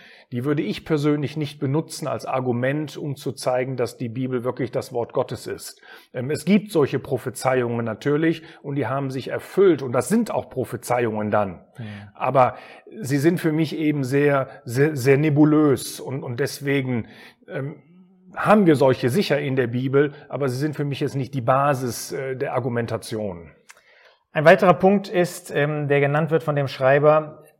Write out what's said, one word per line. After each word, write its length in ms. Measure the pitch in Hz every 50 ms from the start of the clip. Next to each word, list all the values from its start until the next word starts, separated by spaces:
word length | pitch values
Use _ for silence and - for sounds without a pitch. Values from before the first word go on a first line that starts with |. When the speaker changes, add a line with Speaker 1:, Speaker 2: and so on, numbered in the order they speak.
| - - - - - _
Speaker 1:
die 140 | 127 120 123
würde 160 | 147 151 143
ich 240 | - 214 - - -
persönlich 500 | - 160 147 143 151 147 147 143 123 -
nicht 240 | 156 151 143 - -
benutzen 480 | - 135 139 160 160 - - - 160 131
als 180 | 120 110 -
Argument, 720 | - - 131 127 127 120 120 127 131 143 151 156 139 -
um 220 | - - 147 135 -
zu 160 | - 131 117
zeigen, 420 | - - 131 127 127 127 131 135
dass 220 | 123 120 113 - -
die 100 | 131 117
Bibel 380 | 113 131 131 131 127 123 113
wirklich 260 | 127 123 - 139 -
das 220 | - 135 120 - 127
Wort 180 | 120 113 -
Gottes 340 | - - 123 - 127 - -
ist. 360 | - 98 - - - - _ - - - - - _ -
Ähm, 180 | 131 120 135
es 140 | 156 147 -
gibt 260 | 175 202 214 208 -
solche 280 | - 165 139 120 - 135
Prophezeiungen 840 | - - 139 117 - 131 120 - - 135 131 127 123 117 117 117 117
natürlich 600 | 113 107 104 - 143 147 151 160 165 165 160 - - - - -
und 120 | 147 139
die 120 | 143 123 110
haben 240 | 135 139 139 135
sich 160 | 131 135 110 -
erfüllt 540 | - 117 - - - 185 202 190 160 127
und 100 | 135 123
das 160 | 120 127 117 -
sind 240 | 190 233 226 -
auch 180 | - 135 - -
Prophezeiungen 800 | - 127 120 - - 110 - - 120 123 120 110 107 107 107 104
dann. 340 | 104 107 104 95 85 - - _ _ -
Speaker 2:
Mhm. 80 | 113 104 101 101 104 101 -
Speaker 1:
Aber 420 | - - 131 135 139 127 110 - - - - - - - - - 143
sie 160 | 220 120 143 143
sind 240 | 135 170 180 170
für 100 | - 165
mich 260 | 151 160 165 147 - 151
eben 280 | 160 151 147 147 135
sehr, 420 | 123 135 139 147 147 143 135 131 - - - -
sehr, 320 | - 113 131 143 160 156
sehr 220 | 135 117 139 135 135
nebulös 840 | 151 156 139 143 151 151 151 151 151 147 131 - - - - -
und, 240 | - 135 127 139 170
und 160 | 139 120 117
deswegen, 720 | 139 131 - - 135 143 139 139 131 127 123 117 - - - - - - - _ _ -
ähm, 340 | 185 - 131 143 - - - _ _ - - _ _ _ _ - -
haben 320 | - - - 208 220 202
wir 120 | 165 151 123
solche 320 | 139 131 127 - - 123
sicher 320 | 123 202 185 - 147 147
in 160 | 147 139 131 131
der 100 | 123 117
Bibel, 460 | 120 123 131 135 131 139 147 143 147 - - -
aber 180 | - 131 143 135
sie 80 | 123
sind 220 | 127 147 156 143 -
für 80 | 147
mich 160 | 143 139 -
jetzt 160 | 147 127 113 139
nicht 160 | 131 110 139
die 80 | 135
Basis, 720 | 113 127 131 135 139 147 143 127 131 123 107 - - - 175
äh, 240 | 143 135 135 131 123
der 160 | 135 160 127
Argumentation. 1000 | 131 120 135 120 117 117 110 113 104 - - 117 107 104 101 87 85 82 78 - _ _ - - _ _ _ _ _ _ _ _ _ _ _
Speaker 2:
Ein 140 | - 160 147
weiterer 300 | 160 190 190 208 180 175
Punkt 340 | 180 185 190 202 196 202 -
ist, 440 | - 180 175 170 - - - - -
ähm, 360 | 147 143 151 151 151 147 139
der 100 | 143 143
genannt 320 | 139 139 143 151 165 143
wird 100 | 160 156
von 140 | - 151 147
dem 140 | 143 139 131
Schreiber, 720 | - - 135 127 139 143 147 151 151 156 156 - - - - - _